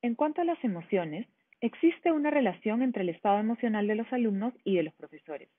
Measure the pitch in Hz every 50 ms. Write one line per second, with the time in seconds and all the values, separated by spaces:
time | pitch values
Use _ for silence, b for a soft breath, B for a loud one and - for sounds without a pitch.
0 | - 240 233 - 302 302 302 - 349 339 339 - - 240 185 170 165 - - 185
1 | 175 160 151 175 240 _ _ _ _ _ _ _ - 233 - - - 330 330 -
2 | _ 349 320 311 285 302 294 294 262 196 180 - - 214 214 233 262 262 240 -
3 | 185 175 160 - _ 208 202 208 214 220 233 - - 233 214 214 208 208 214 214
4 | 226 - 254 247 240 220 202 196 208 247 254 - _ - 196 175 160 160 _ _
5 | 151 147 - 151 _ - 151 139 135 _ _